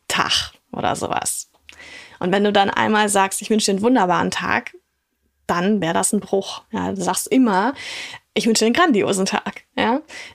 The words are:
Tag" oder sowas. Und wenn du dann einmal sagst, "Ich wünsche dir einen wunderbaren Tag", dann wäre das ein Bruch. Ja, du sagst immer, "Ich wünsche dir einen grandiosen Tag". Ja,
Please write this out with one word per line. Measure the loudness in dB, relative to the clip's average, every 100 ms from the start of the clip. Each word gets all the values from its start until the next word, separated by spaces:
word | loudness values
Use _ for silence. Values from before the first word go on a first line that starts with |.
| -4
Tag" | -2 0 -2 -4 -12 _
oder | -4 -2
sowas. | -2 -2 -4 -4 -6 -10 _ -20 -20 -20 -20 -18 -6
Und | -2
wenn | 2
du | 2
dann | 4 2
einmal | 2 2 2 2
sagst, | 2 0 -2
"Ich | -2
wünsche | 0 0
dir |
einen | 0
wunderbaren | 2 4 4 2 0
Tag", | -4 -2 -2 -2 -12 _ _ _ _ _ _ -4
dann | 0 2 0
wäre | 0
das | 0 0
ein | 0
Bruch. | 0 -2 -2 -8 -10
Ja, | -6 -4
du | -4
sagst | -4 -4 0
immer, | 2 4 4 0 -2 -10 -12 -12 -16 _
"Ich | -2 0
wünsche | 2
dir | 2
einen |
grandiosen | 4 4 4 2 0 0
Tag". | -2 -4 -10 -10 -4
Ja, | 0 -2 -4 -16 -20